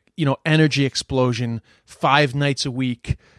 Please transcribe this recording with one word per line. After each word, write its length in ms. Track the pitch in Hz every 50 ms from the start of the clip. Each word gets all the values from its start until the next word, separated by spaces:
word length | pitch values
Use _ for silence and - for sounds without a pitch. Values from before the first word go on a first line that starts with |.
| _ _ _
you 80 | - 156
know, 120 | 139 135 - -
energy 420 | 160 156 156 156 147 - 143 139
explosion 760 | 131 - - - - 135 131 127 123 120 117 123 117 117 113 - _ _ _ _
five 480 | - - - - 143 135 147 147 131 120
nights 320 | 143 143 143 139 - -
a 60 | 139
week, 460 | 120 131 131 127 120 - - - - - _ _ _